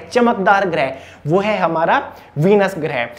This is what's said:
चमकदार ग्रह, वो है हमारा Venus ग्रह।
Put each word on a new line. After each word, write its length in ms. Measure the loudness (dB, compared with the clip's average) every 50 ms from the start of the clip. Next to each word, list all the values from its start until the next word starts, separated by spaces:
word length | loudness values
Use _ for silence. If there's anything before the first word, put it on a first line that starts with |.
| -6
चमकदार 640 | -4 -2 0 2 2 0 0 2 2 2 2 2 -2
ग्रह, 240 | -2 -2 -2 -4 -4 -10 -16 -20 -20 -12 -4
वो 120 | 0 0 0
है 180 | 0 0 -2 0
हमारा 440 | -2 -2 0 0 0 2 0 0 -2 -6 -14 -20 -20 -10 -4 0
Venus 360 | 2 4 4 4 4 0 -2
ग्रह। 320 | -6 -6 -6 -4 -4 -6 -6 -8